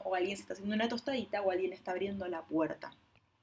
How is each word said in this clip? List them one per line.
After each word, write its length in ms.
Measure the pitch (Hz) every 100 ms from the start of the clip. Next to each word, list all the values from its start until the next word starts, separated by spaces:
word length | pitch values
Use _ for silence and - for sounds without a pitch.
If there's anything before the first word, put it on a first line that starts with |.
o 100 | 190
alguien 220 | 185 185 202
se 60 |
está 120 | -
haciendo 200 | 185 202
una 140 | 214 233
tostadita, 540 | 240 - 262 202 208
o 80 | 196
alguien 220 | 185 185
está 180 | 190 -
abriendo 360 | 185 196 196 180
la 140 | 165
puerta. 500 | - 156 156 - - - _ _ _ _